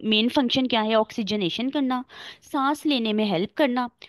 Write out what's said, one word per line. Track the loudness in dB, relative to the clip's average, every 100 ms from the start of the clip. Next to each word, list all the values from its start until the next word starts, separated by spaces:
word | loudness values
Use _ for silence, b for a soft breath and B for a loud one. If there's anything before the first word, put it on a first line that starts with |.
मेन | 0 2 2
फंक्शन | 2 2 0 0
क्या | 0
है? | 2 2
ऑक्सीजनेशन | 2 -4 -4 -2 -2 -2 -4
करना, | -2 -2 -4 -8 B B B
सांस | -6 -2 0 0 0
लेने | 0 0
में | 0 2
हेल्प | 0 -2 0
करना। | 2 2 -4 _